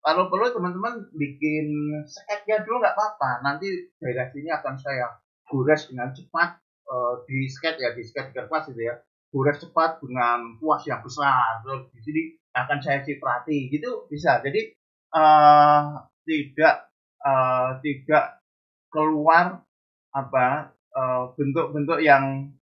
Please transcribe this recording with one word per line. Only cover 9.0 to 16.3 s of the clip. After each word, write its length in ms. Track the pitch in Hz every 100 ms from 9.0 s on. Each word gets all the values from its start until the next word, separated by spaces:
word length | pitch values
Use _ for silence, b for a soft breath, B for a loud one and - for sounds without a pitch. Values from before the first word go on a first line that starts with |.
| _ _ _
Gores 240 | 135 139 143
cepat 400 | - - 165 -
dengan 560 | 135 127 120 120 117 113
kuas 240 | 156 147
yang 160 | 147 117
besar. 640 | 110 120 143 127 110 113
Terus 240 | 127 135 -
di 40 | 117
sini 180 | 147 156 160 _ _
akan 240 | 127 127 139
saya 180 | 147 139
ciprati 720 | 139 139 135 120 160 147 131
gitu 320 | 147 - 226 -
bisa. 320 | 147 160 120
Jadi, 320 | 135 196 220 _ _ _ _
eh, 680 | 160 156 151 151 147 147 147 147 147 - _
tidak, 480 | -